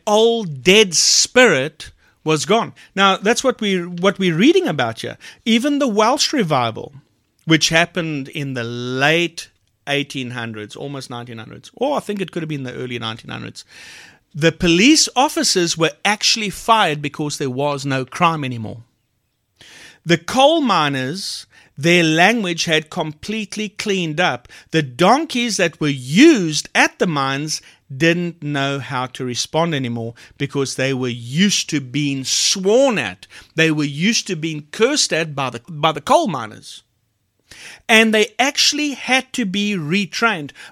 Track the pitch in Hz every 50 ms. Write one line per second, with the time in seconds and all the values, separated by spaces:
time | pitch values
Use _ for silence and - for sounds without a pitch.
0 | _ 214 208 220 226 233 233 233 208 165 143 131 120 180 190 220 220 185 156 -
1 | - - - - - - - 247 254 220 160 131 135 156 - - - - - _
2 | _ _ _ _ - 151 156 147 127 143 208 233 185 139 - - - - _ 190
3 | 196 196 190 - 196 208 240 - - 262 - - 220 202 190 180 170 180 180 170
4 | 180 202 - - 190 180 160 160 220 302 392 381 359 240 160 139 123 113 113 -
5 | - 113 113 - - - - _ _ 226 220 240 240 294 285 277 285 247 202 208
6 | 214 233 285 294 - - - 277 202 156 151 131 120 113 110 113 - - - 135
7 | - _ _ _ _ _ _ _ _ 160 160 156 - - 165 165 170 170 - 185
8 | 165 160 151 139 135 - - 151 143 139 131 123 113 117 120 120 123 127 127 131
9 | 139 151 160 170 175 165 170 - - - _ _ _ _ _ _ _ - 143 143
10 | 139 139 - 139 127 120 123 123 117 113 110 107 107 101 - - 143 143 143 135
11 | 123 - 123 120 117 123 113 113 110 120 120 127 - - - - 240 294 285 240
12 | - - 208 196 185 - - 175 160 156 151 139 131 123 127 - 127 127 123 117
13 | 117 110 113 120 - 143 117 120 113 110 - - - _ - - - - - -
14 | - - - _ _ _ - 143 156 165 156 - 185 175 165 175 220 277 320 -
15 | - - - 247 277 302 - 339 262 - - 190 175 160 - 160 160 151 - _
16 | - 196 214 - - - - 226 214 196 - - - - 226 220 202 165 147 147
17 | 147 139 - - 151 147 - - 151 131 123 131 143 147 143 139 135 143 135 131
18 | 127 - - - 175 165 165 156 139 127 123 117 110 101 104 113 117 _ _ _
19 | _ _ _ _ _ _ _ _ _ _ _ _ - - - - - - - _
20 | - 160 170 165 - - - 262 269 294 330 330 285 233 190 165 151 143 139 131
21 | 131 131 165 196 - - - - - - _ - _ _ _ - 135 170 175 175
22 | 165 160 156 165 175 208 240 240 196 175 175 160 - 170 160 156 156 - - 185
23 | 160 156 151 - - - 214 220 208 - - 214 214 202 - - - 214 196 190
24 | 175 160 151 165 180 160 131 - - - - - - _ - 160 156 127 120 123
25 | 175 196 247 294 330 - - 247 240 240 185 - 180 156 - - 156 147 143 131
26 | 123 127 151 196 294 339 302 214 175 156 151 147 - - - 214 285 - - -
27 | 220 180 156 143 135 135 135 139 151 156 - - - - - _ _ - 139 131
28 | 165 165 170 175 175 170 165 170 151 147 143 139 139 139 139 139 117 - 139 127
29 | 127 123 - - 131 127 120 - - - - 156 170 170 151 135 131 117 117 117
30 | 113 117 117 - - - _ - 143 135 - 143 135 131 - - 131 135 135 127
31 | 127 123 120 120 117 120 135 165 196 202 - - - - 160 143 135 123 123 151
32 | 147 143 139 135 131 - - - - - - 202 185 196 220 254 277 269 220 160
33 | 117 95 90 - - - - - - _ _ 156 160 160 151 151 147 147 139 147
34 | 175 220 226 - - - 185 156 156 165 156 151 147 _ - - 220 262 302 269
35 | - - - 156 165 156 143 143 135 127 117 120 - - 160 147 160 160 147 143
36 | - - 262 339 330 220 156 127 113 107 107 110 - - - - _ _ _ _
37 | _ _ _ _ _ _ _ _ _ _ - - - - - - _ - 226 220
38 | 226 220 214 214 208 - - - 254 285 285 - - - 294 294 302 294 254 -
39 | - - 254 262 254 - - 254 233 190 180 202 208 208 208 180 151 143 185 208
40 | 202 156 - - 233 226 208 165 147 135 - - - -